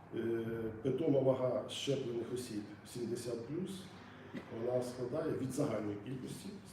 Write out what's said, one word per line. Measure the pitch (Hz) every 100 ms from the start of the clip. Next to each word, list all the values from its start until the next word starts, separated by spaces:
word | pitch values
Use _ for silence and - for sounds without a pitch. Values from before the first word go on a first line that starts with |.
| - -
Е, | 113 117 113 113 113 -
питома | 135 131 160 135
вага | 127 123 127 - -
щеплених | - - 135 117 117 -
осіб | 123 - 104 104 - -
сімдесят | 123 110 - 123 117 117
плюс, | 160 190 - - - - - - - - 110
вона | 120 123
складає, | 127 - 123 160 - -
від | 131
загальної | 147 123 107 104 101 -
кількості, | 135 - - - - -